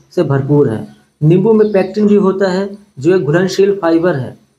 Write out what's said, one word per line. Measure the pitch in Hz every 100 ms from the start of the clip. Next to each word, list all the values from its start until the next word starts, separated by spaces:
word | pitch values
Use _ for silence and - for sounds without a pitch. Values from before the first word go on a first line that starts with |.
| _
से | 180
भरपूर | 156 131 131 147 127
है। | 107 - - _ -
नींबू | 151 185 220
में | 220 214
पेक्टिन | 196 185 214 208
भी | 202
होता | 185 190 196
है, | 185 202 - _ 131
जो | 147 185
एक |
घुलनशील | 147 175 190 - 202 196
फाइबर | 165 165 180 143
है। | 107 - _